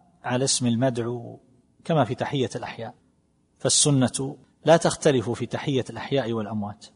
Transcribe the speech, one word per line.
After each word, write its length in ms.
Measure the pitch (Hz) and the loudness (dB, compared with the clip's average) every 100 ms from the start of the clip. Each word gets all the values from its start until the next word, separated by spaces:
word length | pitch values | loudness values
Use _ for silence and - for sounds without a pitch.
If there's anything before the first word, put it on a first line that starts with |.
| _ _ | _ _
على 200 | 123 127 | -6 -2
اسم 240 | 135 - 120 | 0 0 0
المدعو 720 | 117 131 120 117 120 117 113 _ _ _ _ | 2 2 0 -4 -6 -10 -18 _ _ _ _
كما 200 | - 160 | 0 2
في 120 | 127 123 | 2 -2
تحية 340 | - 143 117 120 | -4 -2 -2 -4
الأحياء، 380 | - - 110 - _ _ _ _ _ _ | -10 -10 -14 -14 _ _ _ _ _ _
فالسنة 800 | 127 - 151 139 123 - 135 - _ _ 151 | 0 2 4 4 2 0 -6 -10 _ _ 4
لا 120 | 165 | 6
تختلف 520 | 165 - 160 131 107 | 4 2 2 2 0
في 160 | 113 117 | -4 -4
تحية 400 | - 156 131 113 | -4 -2 -2 -2
الأحياء 440 | 113 - 139 113 | -8 -4 -2 -2
والأموات. 520 | 113 104 107 101 - - | -4 -4 -4 -6 -8 -20